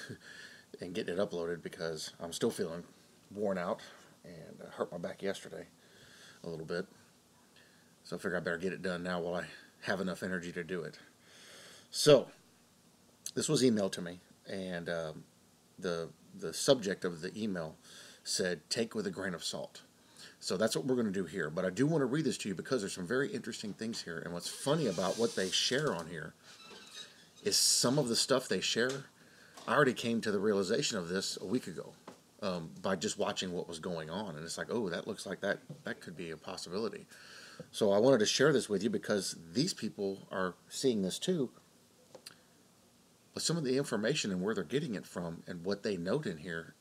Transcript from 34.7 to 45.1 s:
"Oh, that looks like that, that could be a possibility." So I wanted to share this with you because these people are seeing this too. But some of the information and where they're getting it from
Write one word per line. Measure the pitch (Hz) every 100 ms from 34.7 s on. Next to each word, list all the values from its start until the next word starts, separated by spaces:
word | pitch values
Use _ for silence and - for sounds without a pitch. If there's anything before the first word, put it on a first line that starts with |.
"Oh, | 107 98
that | 85 -
looks | 101 101
like | 92
that, | 101 - - -
that | 104 117
could | - 82
be | 85
a | 78
possibility." | - 92 - 92 110 - - - - - - - -
So | - 107
I | 101
wanted | 123 127
to | 104
share | - 143
this | 131 95
with | 101
you | 110
because | 101 - 104 92 - 82
these | 90 180
people | - 110 - 98 95 -
are | 95 92 - -
seeing | - 131 113
this | 92 -
too. | - 180 123 - - - - - - - - - - - - _ - _ _ _ _
But | -
some | - 165
of |
the | 131 131
information | 143 110 110 151 110
and | 92
where | 95 98
they're |
getting | 85 131 156 92
it |
from | -